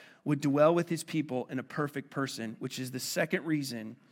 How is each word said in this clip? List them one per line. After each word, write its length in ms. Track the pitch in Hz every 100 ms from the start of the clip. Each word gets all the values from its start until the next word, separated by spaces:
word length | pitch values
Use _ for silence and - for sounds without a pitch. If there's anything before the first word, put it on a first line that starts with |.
| - - -
would 160 | 143
dwell 340 | 143 143 151 170
with 140 | 170
his 140 | 165
people 440 | - 160 156 127 120
in 80 | 131
a 60 |
perfect 480 | - - 143 139 -
person, 440 | 147 135 123 113 -
which 180 | 131 -
is 140 | 127
the 80 | 127
second 460 | - 175 165 180 156
reason 500 | 156 135 117 110 113 _